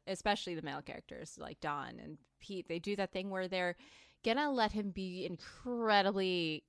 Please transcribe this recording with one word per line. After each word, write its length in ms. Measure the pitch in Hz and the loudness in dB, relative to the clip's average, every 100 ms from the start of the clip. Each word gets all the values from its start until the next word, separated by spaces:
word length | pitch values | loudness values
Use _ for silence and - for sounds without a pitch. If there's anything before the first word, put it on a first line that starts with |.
| - | -6
especially 480 | 190 214 202 - | -2 2 0 0
the 80 | 165 | -6
male 200 | 156 139 | -4 -8
characters, 540 | - - - - 156 - | -8 -12 -10 -12 -12 -12
like 220 | - - | -12 -6
Don 380 | 156 147 120 120 | -4 -4 -6 -10
and 160 | 151 156 _ _ | -12 -14 _ _
Pete, 280 | - 190 - | -10 -8 -4
they 100 | 170 | -4
do 180 | 196 202 | -2 0
that 160 | 190 | 0
thing 160 | 190 196 | -2 -2
where 180 | 190 185 | -2 -2
they're 280 | 185 180 175 - - - _ | 0 0 -2 -10 -20 -20 _
gonna 260 | 226 247 294 | 0 2 2
let 220 | 262 214 | 4 2
him 180 | 208 202 | 2 -4
be 360 | 185 185 180 180 | -4 -6 -4 -6
incredibly 1400 | 175 - - 254 240 220 208 196 196 185 180 165 156 | -6 -10 -12 -6 0 6 8 8 4 2 4 2 0